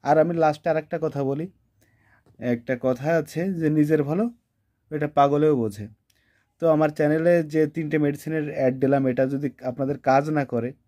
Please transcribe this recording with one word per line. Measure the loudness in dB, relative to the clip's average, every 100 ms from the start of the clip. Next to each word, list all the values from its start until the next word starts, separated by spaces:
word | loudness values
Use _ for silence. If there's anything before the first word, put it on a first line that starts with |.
আর | 4 4
আমি | 4
লাস্টে | 2 0 0 -2
আর | -2
একটা | -2 -6
কথা | -4 -4
বলি, | -4 -4 -8 _ _ _ _ _ _ _ _ _
একটা | -4 -4 -2 -2
কথা | -2 -2 0 -2
আছে | -2 -6 -6
যে | -2 0
নিজের | 2 2 2
ভালো | 0 -2 -4 -6 _ _ _ _ _
এটা | -6 -4 2
পাগলেও | 2 4 2 2
বোঝে। | -2 -6 -16 -18 _ _ _ _ _ _
তো | 2
আমার | 4 2 0
চ্যানেলে | 0 2 4 2
যে | 2 0 0
তিনটে | -2 -4 0
মেডিসিনের | 0 -2 -6 -6 -6
অ্যাড | 0 0 2
দিলাম, | 2 2 2
এটা | 0 -2
যদি | -2 -6 -6
আপনাদের | -10 -6 -6 -4
কাজ | 2 2 2
না | -4
করে | -2 -4 -6 -10